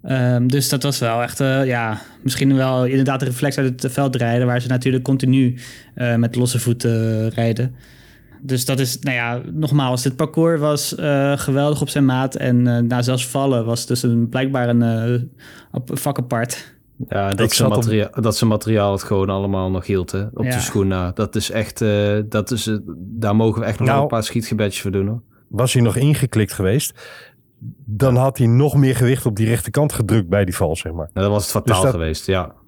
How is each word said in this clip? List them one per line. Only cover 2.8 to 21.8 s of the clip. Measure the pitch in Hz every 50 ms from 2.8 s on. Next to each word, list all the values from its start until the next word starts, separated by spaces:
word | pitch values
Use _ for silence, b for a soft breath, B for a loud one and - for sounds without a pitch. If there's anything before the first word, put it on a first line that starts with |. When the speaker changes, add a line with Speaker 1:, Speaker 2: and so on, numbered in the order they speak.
| 127
Speaker 1:
inderdaad | 127 135 135 135 131 135 131
een | 139
reflex | 123 127 123 151 139 131
uit | - 135 131 127 127 -
het | 131 127
veld | 143 139 135 127
rijden, | 123 120 117 117 123 127
waar | 123 123 123
ze | 120
natuurlijk | 120 131 123 123 135 127 127 127
continu, | - 135 131 - 127 127 135 131 123 123 123 B B B B B B B
eh, | - 123 120 120
met | 117 117 113 -
losse | 123 123 123 127 120
voeten, | - 123 117 120 - 120 113 113 110 113 113 110 110
eh, | 113
rijden. | - - 117 117 113 117 120 127 123 B B B B B B B B B B B B B -
Dus | 131 131 123 127
dat | - 135 131
is, | 135 127 - -
nou | - 143 127
ja, | 120 120 120 120 123 123 123
nogmaals, | - 156 156 139 139 151 135 127 127 123
dit | 127 139 127
parcours | - 160 151 - 165 165 165 165 151
was, | 147 151 147 143 - - -
eh, | - 160 151 143 139 139 139 143
geweldig | 135 - - 131 139 143 147 151 143
op | 156 139
zijn | - 147 139
maat. | 131 127 127 135 131 -
En, | - - 127 123 120 123
eh, | 123 120 120 120
nou, | 117 123 123 117
zelfs | 123 127 127 -
vallen | - - 139 139 139 131 120 113
was | 113 117 117 -
dus | - 123 123 -
een, | 123 117 117 117 117
blijkbaar | - 127 135 135 135 127 123 120
een, | 120 120
eh, | 117 117 113 113 113 120 123 123 123 - - B B B B B B B
ap-, | - - 123 - -
vak | 135 - 147 139
apart. | - 131 123 123 113 120 120 - - - - - _ _ _ _ - 127 -
Speaker 2:
Ja, | - 101 101 98
dat | 98 98
Speaker 3:
Ik | 113 117 -
Speaker 2:
zijn | - 147 127
Speaker 3:
zat | -
op | 131 117
Speaker 2:
materia-, | 113 110 107 107 - - -
dat | 110 117 104
zijn | - 120 113
materiaal | 110 104 - 110 110 107 101 101
het | 98 95 -
gewoon | - 107 98 95 95
allemaal | 98 98 98 101 98 95 92 92
nog | 95 92 90
hield, | - 101 95 90 -
hè, | - 98 101 110 -
op | - 113
Speaker 1:
Ja. | 127
Speaker 2:
zijn | 123 123 123
schoen | - - 107 95
na. | 95 95 92 90 87
Dat | 92 - 107 - -
is | 107 - -
echt, | 98 113 107 - - -